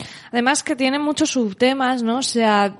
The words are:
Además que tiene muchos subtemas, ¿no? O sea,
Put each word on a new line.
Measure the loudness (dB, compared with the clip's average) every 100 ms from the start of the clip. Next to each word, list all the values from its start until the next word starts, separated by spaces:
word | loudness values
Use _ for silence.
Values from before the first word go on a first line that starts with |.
| -18 -18 -6
Además | -2 2 0
que | -2 -2
tiene | 0 0
muchos | -2 0 0
subtemas, | 0 -2 0 0 2 0 0
¿no? | 0 -2
O |
sea, | -2 0 2 4 2 -2